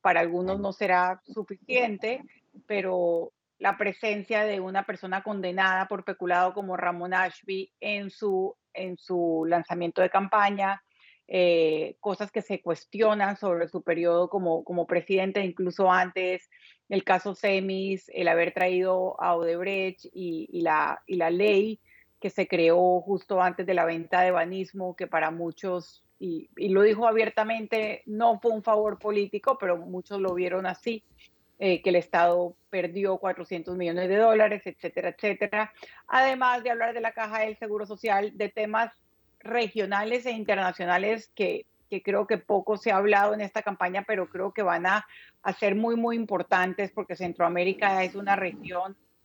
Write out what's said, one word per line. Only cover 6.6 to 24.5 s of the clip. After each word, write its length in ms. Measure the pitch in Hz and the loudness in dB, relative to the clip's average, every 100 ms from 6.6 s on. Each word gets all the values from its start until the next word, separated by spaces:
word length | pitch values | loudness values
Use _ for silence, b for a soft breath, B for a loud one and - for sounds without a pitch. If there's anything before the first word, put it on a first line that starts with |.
| 196 180 | -6 -2
Ramón 360 | 180 175 180 | -2 -2 -2
Ashby 600 | 185 185 - - 190 190 - | 0 0 -4 -8 -8 -8 -10
en 300 | 214 202 196 | -6 -6 -8
su, 440 | - 214 190 190 - _ | -6 -2 0 -2 -6 _
en 260 | - 185 180 | -10 -10 -10
su 480 | - 180 170 160 160 | -4 -2 0 0 2
lanzamiento 520 | 170 165 175 170 - | 0 0 -4 -2 2
de 100 | 180 | 2
campaña, 720 | 190 196 214 202 196 196 196 _ b b b - | 2 2 2 2 2 -2 -4 _ b b b -4
eh, 680 | 185 180 170 160 156 156 - | 2 4 6 4 2 -4 -6
cosas 320 | - 190 208 | -6 -6 -6
que 120 | 226 | -6
se 180 | - 190 | -6 -6
cuestionan 760 | - 160 - 202 220 208 196 202 | -4 -6 -6 0 2 2 0 -2
sobre 300 | 202 170 165 | -2 0 -2
su 160 | 180 | -4
periodo 460 | 165 170 170 170 175 | -2 0 2 2 2
como, 340 | 202 180 165 | 0 0 -2
como 240 | - 175 165 | -2 -4 0
presidente, 560 | 175 165 190 190 196 | 0 0 0 0 0
incluso 480 | 190 170 180 175 190 | -2 -2 -4 2 4
antes, 580 | 185 180 185 185 185 _ b b b - | 4 2 -2 -2 -4 _ b b b -4
el 140 | 196 | -2
caso 320 | - 185 202 | 2 2 0
Cemis, 760 | 190 208 190 190 190 196 190 - | -2 0 0 0 -2 -2 -4 -6
el 140 | - 175 | -2 2
haber 240 | 165 170 | 2 2
traído 680 | 185 185 185 185 185 185 - | 2 0 2 2 0 0 -2
a 140 | 175 | 0
Odebrecht 720 | 170 170 170 185 196 190 180 - | 0 0 -2 -2 -2 -4 -6 -16
y, 360 | - 180 160 - | -10 -8 -8 -8
y 80 | 175 | -2
la, 420 | 165 156 147 - | 0 2 0 -4
y 120 | - 180 | -6 -2
la 140 | 165 | 0
ley 500 | 175 208 196 214 214 b b b _ | 2 2 4 2 -2 b b b _
que 100 | 196 | -8
se 160 | - 185 | -4 -2
creó 540 | 175 165 175 180 180 | 4 4 6 4 2
justo 420 | 175 196 - 190 | 0 -4 -2 0
antes 240 | 180 175 185 | 2 0 -2
de 80 | |
la 100 | 180 | 0
venta 360 | 165 165 165 180 | 0 -2 -2 2
de 100 | 180 | 4
Banismo, 640 | 180 170 | 2 0